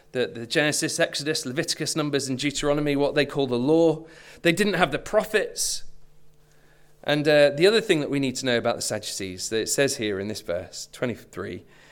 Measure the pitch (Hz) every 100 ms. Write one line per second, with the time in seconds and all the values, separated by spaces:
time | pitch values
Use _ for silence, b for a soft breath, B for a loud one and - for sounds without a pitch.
0 | B 127 117 113 117 156 151 139 156 -
1 | 165 - 143 151 131 135 - - 147 160
2 | 147 139 135 127 143 139 147 147 147 139
3 | 143 151 139 147 135 120 131 165 165 156
4 | B B B B 170 170 208 175 175 143
5 | - 214 196 214 - - - - - -
6 | - - - - b b b b b b
7 | - 147 151 147 143 143 185 226 220 160
8 | 139 143 135 120 131 120 113 80 - 110
9 | - - 95 92 - 113 - - 139 -
10 | 107 95 101 107 - 87 87 - - -
11 | 127 107 - - 98 98 - b b